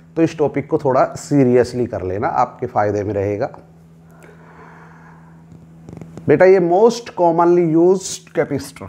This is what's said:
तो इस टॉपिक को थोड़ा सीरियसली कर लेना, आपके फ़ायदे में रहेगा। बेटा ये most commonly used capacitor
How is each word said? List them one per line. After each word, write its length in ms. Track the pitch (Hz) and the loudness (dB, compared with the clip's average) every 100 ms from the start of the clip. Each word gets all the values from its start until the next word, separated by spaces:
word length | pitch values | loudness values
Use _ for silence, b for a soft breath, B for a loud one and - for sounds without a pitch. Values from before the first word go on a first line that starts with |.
| b 160 | b -2
तो 60 | |
इस 140 | 160 - | -2 0
टॉपिक 300 | 143 147 135 | -4 -4 -4
को 80 | 151 | -4
थोड़ा 260 | 135 131 165 - | 0 0 0 -4
सीरियसली 680 | - 143 127 123 117 123 120 | -2 2 4 4 2 -2 -6
कर 160 | 101 | -6
लेना, 260 | 92 98 151 | -6 -6 -4
आपके 380 | 156 123 - 123 | -2 -4 -4 -6
फ़ायदे 360 | 113 104 104 | -2 -2 -2
में 100 | 101 | -4
रहेगा। 360 | 101 101 101 - - - - - - - B B B B B B B B B B B B B - - - - - - - - - | -4 -4 -4 -6 -10 -20 -20 -20 -20 -20 B B B B B B B B B B B B B -20 -20 -20 -20 -20 -20 -18 -6 2
बेटा 160 | 147 | 4
ये 160 | 185 190 | 6 4
most 500 | 170 180 233 233 - - | 4 4 2 2 -8 -2
commonly 460 | 175 165 170 175 165 | 0 2 2 2 2
used 580 | 160 175 190 - - - 170 | 2 4 2 -2 -14 -8 -4
capacitor 520 | 143 139 - - | -4 -4 -8 -16